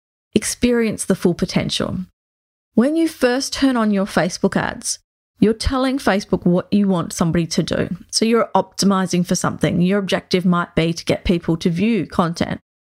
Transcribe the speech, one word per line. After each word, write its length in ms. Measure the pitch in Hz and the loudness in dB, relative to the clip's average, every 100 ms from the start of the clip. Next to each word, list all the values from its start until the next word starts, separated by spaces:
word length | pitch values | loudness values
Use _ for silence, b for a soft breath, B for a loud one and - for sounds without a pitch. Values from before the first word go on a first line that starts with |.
| _ _ _ | _ _ _
experienced 760 | - - - 247 240 226 - - | -2 -2 -2 0 2 0 -2 -2
the 80 | 190 | 0
full 180 | 185 | 0
potential. 640 | 170 - - - - - 185 185 _ _ _ _ _ _ | 0 -2 -2 -2 -4 -4 -6 -10 _ _ _ _ _ _
When 200 | - 247 | 0 2
you 140 | 320 330 | 2 0
first 440 | - 247 247 269 | 0 0 0 -4
turn 240 | - 269 247 | 0 0 2
on 140 | 214 | 2
your 160 | 196 196 | 0 0
Facebook 500 | - 170 - 196 180 | 0 -2 0 0 0
ads, 440 | - - - - _ _ _ _ | -2 -6 -8 -10 _ _ _ _
you're 120 | 202 | 2
telling 460 | 220 - 269 262 269 | 2 -2 0 -2 0
Facebook 480 | - 196 - 185 - | 0 0 0 0 2
what 260 | 175 - | 0 2
you 140 | 208 202 | 0 2
want 260 | 180 156 | 0 -2
somebody 320 | - 170 175 165 | -2 0 0 0
to 140 | - | -2
do. 340 | 165 - - 175 - | -2 -2 -4 -6 -6
So 140 | - | -2
you're 260 | 226 233 - | 2 2 2
optimizing 720 | 190 185 - 196 196 185 175 175 | 0 -2 0 2 2 2 0 0
for 80 | |
something. 460 | 180 156 - - - | 0 -2 -2 0 2
Your 180 | 180 202 | 2 0
objective 460 | 190 180 - 185 | 0 -4 0 0
might 320 | 180 175 170 - | 2 2 0 -2
be 160 | 165 | -2
to 120 | 165 | -2
get 200 | - - | -4 -2
people 320 | - 170 - 165 | 0 0 0 -2
to 140 | 185 | 0
view 360 | 170 214 226 147 | 0 0 0 -2
content. 540 | - 170 170 - - - _ _ | -2 -2 -2 -6 -8 -12 _ _